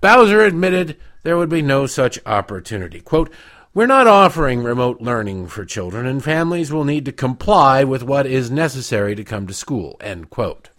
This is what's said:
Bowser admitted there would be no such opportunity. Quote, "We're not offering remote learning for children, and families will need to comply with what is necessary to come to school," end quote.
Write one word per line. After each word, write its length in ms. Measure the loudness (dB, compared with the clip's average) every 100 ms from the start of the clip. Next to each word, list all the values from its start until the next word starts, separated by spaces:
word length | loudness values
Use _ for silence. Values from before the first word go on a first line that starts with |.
Bowser 400 | 6 6 6 6
admitted 560 | 4 2 0 0 -2 -8 -18 -12
there 140 | -2 -2
would 120 | 0
be 120 | -2
no 240 | 0 0 0
such 340 | 0 -2 -2 -4
opportunity. 760 | -2 -2 -10 -10 -10 -10 -14
Quote, 300 | -2 -2 -2 -6 -20 -20 _
"We're 120 | -2 2
not 220 | 4 6
offering 540 | 6 6 2 -2 -2
remote 380 | -2 -2 -2 -2
learning 480 | -4 -4 -4 -8 -10
for 160 | -12
children, 420 | -12 -8 -8 -6 -6
and 180 | -6
families 500 | -4 -2 -2 -2 -4
will 120 | -4 -2
need 200 | -4 -6
to 60 |
comply 720 | -6 -6 -4 2 4 6 4
with 200 | 2 0
what 220 | -2 -2 0
is 260 | -2 -2
necessary 640 | -2 -2 -4 -6 -4 -2 -6
to 80 |
come 240 | -8 -10 -8
to 60 |
school," 420 | -12 -8 -8 -8 -12
end 300 | -12 -12 -14
quote. 380 | -8 -6 -8 _